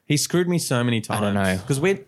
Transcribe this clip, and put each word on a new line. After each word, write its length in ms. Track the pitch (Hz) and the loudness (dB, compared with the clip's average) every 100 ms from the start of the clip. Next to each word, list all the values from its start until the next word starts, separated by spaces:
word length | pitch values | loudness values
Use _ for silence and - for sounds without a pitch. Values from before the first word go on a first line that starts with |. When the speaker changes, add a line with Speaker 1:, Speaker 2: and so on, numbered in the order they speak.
| - | -2
Speaker 1:
He 100 | 147 | -2
screwed 300 | - 175 175 | 0 0 0
me 120 | 175 | -2
so 240 | - 127 | 0 0
many 140 | 120 117 - | 2 0 -2
Speaker 2:
I 100 | 110 | -2
don't 140 | 104 | 0
Speaker 1:
times. 260 | 101 95 92 | 2 2 0
Speaker 2:
know. 60 | 90 | -2
Speaker 1:
'Cause 140 | 135 | 0
we, 200 | 185 196 | 0 -2